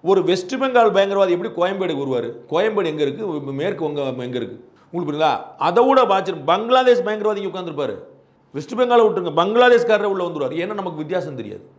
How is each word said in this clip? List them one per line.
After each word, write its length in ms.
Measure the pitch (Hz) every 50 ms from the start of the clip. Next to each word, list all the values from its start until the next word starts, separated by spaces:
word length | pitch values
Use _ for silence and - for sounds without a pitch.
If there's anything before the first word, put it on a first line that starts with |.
ஒரு 220 | - 170 196 190 160
வெஸ்ட் 320 | 156 180 180 - - 262
பெங்கால் 360 | 254 269 262 247 240 226 214
பயங்கரவாதி 380 | 180 196 196 196 196 196 196 185
எப்படி 200 | 175 175 180 226
கோயம்பேடுக்கு 540 | - 170 175 185 196 196 190 175 156 139 139
வருவாரு? 280 | 135 131 120 110 117 - - - -
கோயம்பேடு 360 | 151 170 202 220 214 202 185
எங்க 160 | 160 156 151
இருக்கு? 240 | 151 139 135 196 220 196 160 147 139 135
மேற்கு 320 | 139 135 156 202 196 - 165
வங்கம் 360 | 147 147 143 139 131 127 123
எங்க 180 | 123 123 123
இருக்கு? 320 | 123 113 95 - - - _ _ _ _ _
உங்களுக்கு 200 | - 175 175 147
புரியுதா? 300 | 147 151 160 151 123 - - - -
அதை 300 | - 139 165 180 233 240
விட 160 | 269 269 262 262
பாய்ச்சிரு-, 400 | 202 196 190 180 190 175 156 139
பங்களாதேஷ் 580 | 147 170 202 220 233 254 262 262 247 247 247 190
பயங்கரவாதி 300 | 208 214 214 208 214 208
இங்க 140 | 202 196 190
உட்கார்ந்திருப்பாரு. 460 | 165 185 180 170 151 143 143 120 101 92 - - - _ _ _ _ _ _ _ -
வெஸ்ட் 200 | 139 151 - 247
பெங்காலை 300 | 220 254 240 240 233 233
விட்டுருங்க, 280 | 226 - 196 175 170 147
பங்களாதேஷ்காரரே 680 | 160 170 196 220 240 254 240 240 233 233 233 220 208 202
உள்ள 200 | 202 196 190 175
வந்துருவாரு. 280 | 175 165 156 139 127
ஏன்னா 220 | 147 165 170 202 214
நமக்கு 240 | 202 190 185 160
வித்தியாசம் 380 | 151 156 147 185 180 143 156 139
தெரியாது. 260 | 120 110 101 98 95 - - _